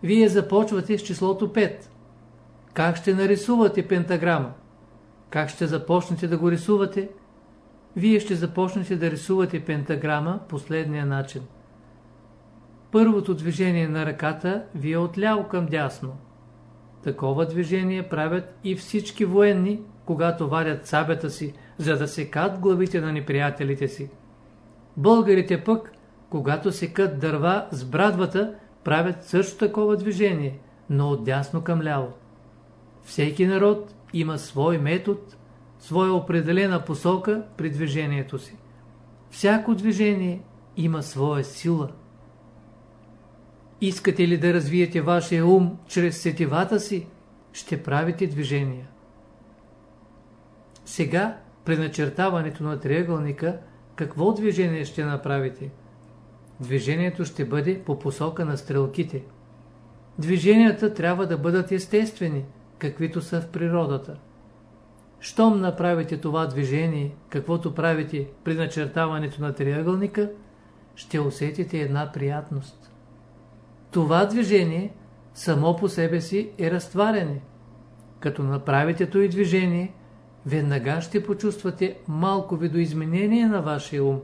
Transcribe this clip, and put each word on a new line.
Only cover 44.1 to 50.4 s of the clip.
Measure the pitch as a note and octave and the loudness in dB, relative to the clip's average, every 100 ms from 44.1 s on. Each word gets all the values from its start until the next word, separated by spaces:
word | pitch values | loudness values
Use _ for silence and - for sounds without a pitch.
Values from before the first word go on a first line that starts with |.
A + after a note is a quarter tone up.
| F#3+ F3 | 2 4
ли | E3+ | 4
да | F3 | 4
развиете | F3 C#3+ F3 E3+ E3+ | 2 2 2 2 2
вашия | D3+ F3 E3+ E3+ E3 | 2 2 2 2 6
ум | F#3 F3+ - - | 6 6 -2 -6
чрез | - F3 E3 | 0 0 0
сетивата | F3 - D#3 D3 F#3+ G#3+ | -4 -2 0 0 2 0
си, | G#3 G3 E3 - - - - | 0 -6 -6 -18 -20 -20 -20
ще | - - D3+ | -20 -8 -6
правите | - C#3+ D#3+ E3 F#3 | -2 0 0 -2 -2
движения. | C#3+ C#3 C#3+ C#3 B2+ B2+ - - - - - - - - - - - - - - - | -2 -2 -2 -2 -6 -12 -20 -20 -20 -20 -20 -20 -20 -20 -20 -20 -20 -20 -20 -20 -20